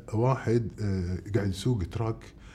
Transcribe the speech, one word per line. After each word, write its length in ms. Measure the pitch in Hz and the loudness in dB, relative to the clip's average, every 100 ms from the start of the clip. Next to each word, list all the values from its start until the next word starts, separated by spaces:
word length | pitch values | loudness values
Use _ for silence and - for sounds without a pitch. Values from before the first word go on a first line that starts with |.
| - | -4
واحد، 560 | 107 123 123 117 120 107 - | 2 4 2 4 2 2 -2
آه، 360 | 104 95 90 90 104 | 0 0 0 -4 0
قاعد 140 | 101 101 | 0 0
يسوق 340 | 90 127 113 82 | 0 0 0 0
تراك 240 | - 113 113 - - - | -2 -2 -4 -10 -18 -20